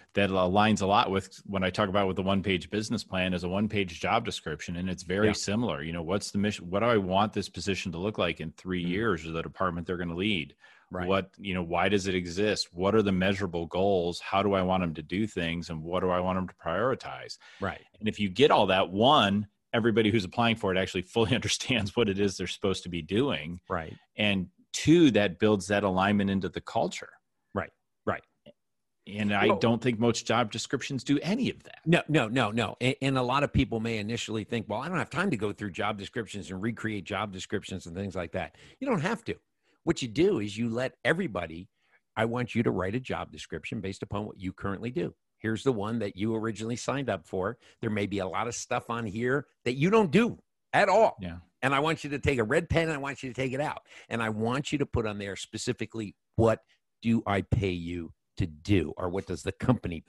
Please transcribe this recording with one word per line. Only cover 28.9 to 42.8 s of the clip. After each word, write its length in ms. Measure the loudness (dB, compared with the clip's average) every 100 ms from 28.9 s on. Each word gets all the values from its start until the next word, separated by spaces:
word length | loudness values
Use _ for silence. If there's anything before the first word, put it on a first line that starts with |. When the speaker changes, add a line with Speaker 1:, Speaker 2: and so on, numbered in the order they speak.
| _ -10
Speaker 1:
And 260 | -4 0
I 140 | 4 4
Speaker 2:
Well 100 | 4
Speaker 1:
don't 220 | 4 2
think 180 | 0 2
most 260 | 2 2 2
job 240 | 0 0
descriptions 520 | -4 -6 -6 -4 -4
do 160 | 0 0
any 260 | 0 -2 -2
of 140 | -4
that. 160 | -12 -6 2
Speaker 2:
No, 180 | 2 4
no, 200 | 2 2
no, 240 | 2 0
no. 240 | 0 -2 0
And, 160 | 0 0
and 160 | 0 0
a 40 |
lot 220 | 2 2
of 80 | 2
people 280 | 2 2 0
may 180 | -2 -4
initially 460 | -4 -4 -4 -6
think, 240 | -4 -4 -4
"Well, 100 | -6
I 80 | -4
don't 120 | -4
have 100 | -2
time 220 | -2 0
to 60 | 0
go 140 | -2
through 200 | -4 -6
job 260 | -4 -4 -4
descriptions 540 | -6 -8 -6 -8 -8
and 100 | -6
recreate 420 | -4 -4 -4 -6
job 300 | -4 -4 -4
descriptions 540 | -6 -6 -6 -6 -10 -8
and 80 | -8
things 200 | -6 -6
like 160 | -6
that." 220 | -6 -8 -12 -20 -8
You 80 | -2
don't 140 | 0
have 220 | -2 -4 -6
to. 100 | -10 _ _ _ _
What 180 | -4 -2
you 40 | -2
do 320 | 2 2 2
is 160 | -2 -4
you 120 | -4
let 260 | -2 -6 -2
everybody, 640 | 0 0 -2 -4 -6 -10 -16 _ _ _ _ -2
I 100 | 0
want 280 | 0 -2
you 80 | 0
to 80 | 0
write 220 | 0